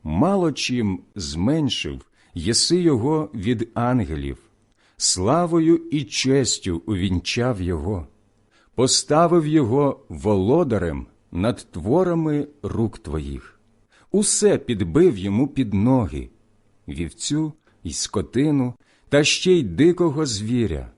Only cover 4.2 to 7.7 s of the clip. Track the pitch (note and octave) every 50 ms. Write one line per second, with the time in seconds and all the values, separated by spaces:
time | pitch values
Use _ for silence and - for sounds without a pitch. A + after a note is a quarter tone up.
4.2 | C#2 C#2 C2+ - _ _ _ _ _ _ _ _ _ _ _ - - - - F#2+
5.2 | F#2 G#2+ C#3+ E3+ F3+ E3+ E3+ E3+ D#3+ D#3+ E3+ E3 - - - D3+ C3+ - - -
6.2 | - C3 C3+ C#3 B2+ - - - - G2 E2+ E2 - - G#2+ F2+ F#2 G2 F2+ E2+
7.2 | - - - A#2+ A#2+ B2+ B2 F#2 F#2 F2